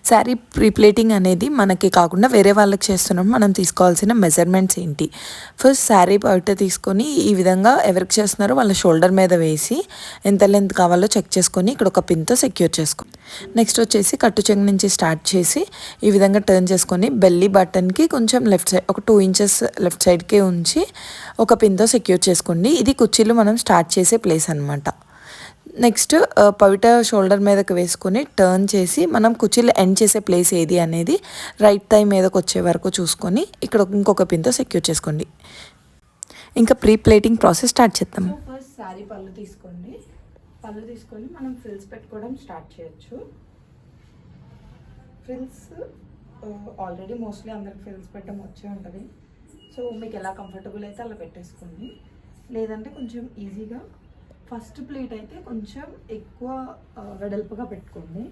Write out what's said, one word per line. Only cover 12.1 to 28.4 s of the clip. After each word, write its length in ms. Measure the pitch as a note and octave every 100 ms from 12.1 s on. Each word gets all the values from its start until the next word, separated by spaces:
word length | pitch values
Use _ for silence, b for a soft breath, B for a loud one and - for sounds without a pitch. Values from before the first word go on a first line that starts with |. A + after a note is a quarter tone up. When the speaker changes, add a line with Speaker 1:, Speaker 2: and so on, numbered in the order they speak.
| E3 D#3
Speaker 1:
సెక్యూర్ 460 | B3+ B3+ - E3+ D#3+
చేసుకో. 240 | D#3 - - B B B B A3+
నెక్స్ట్ 240 | A3 -
వచ్చేసి 360 | A3+ G#3+ G3 C#4+
కట్టు 260 | A#3 G3 G3+
చెంగు 140 | G3+
నుంచి 240 | G3+ F#3+ G3+
స్టార్ట్ 480 | - E3 D#3+ - F#3+
చేసి 300 | E3+ D4 F#4+ B B B
ఈ 60 | G#3+
విధంగా 280 | G3 G3 G#3
టర్న్ 300 | G3+ F#3 F#3
చేసుకొని 360 | F#3 - F3+ A#3
బెల్లీ 380 | B3 F3+ F3 G3+
బటన్‌కి 600 | F#3+ F3+ F#3 F#3 F#3 E4
కొంచెం 380 | C#4 A3+ B3
లెఫ్ట్ 260 | A#3+ F#3 -
సైడ్ 140 | F#3 -
ఒక 100 | G3
టూ 200 | A3 G#3
ఇంచెస్ 440 | F#3+ F#3 G3+ - - -
లెఫ్ట్ 220 | F3+ -
సైడ్‌కే 380 | F#3 F3 F3 G#3
ఉంచి 460 | F#3+ F3 E3+ D#4 F#4+ B B B B -
ఒక 140 | A3+ -
పిన్‌తో 240 | G#3+ F#3 A3
సెక్యూర్ 420 | B3 - F3+ -
చేసుకోండి. 420 | E3+ - E3+ G#3
ఇది 220 | D#4+ A3+
కుర్చీలు 420 | C4+ A3+ - A3
మనం 220 | A#3 G#3 A#3
స్టార్ట్ 420 | - F3 E3+ -
చేసే 180 | F3+ A3+
ప్లేస్ 340 | F#3+ D#3+ D#3+
అనమాట. 320 | D3+ C#3+ C#3+ D3 - B B B B B B - -
నెక్స్ట్, 640 | A#3+ A3 - D#4+ A#4 -
ఆ, 100 | G#3
పవిట 300 | G3+ G3+ G3 A#3 A#3+
షోల్డర్ 400 | A3+ G#3 F#3+ G3+
మీదకి 320 | G3+ G3+ F#3+
వేసుకొని 540 | F3+ F3 - F#3+ G#3 D4
టర్న్ 300 | -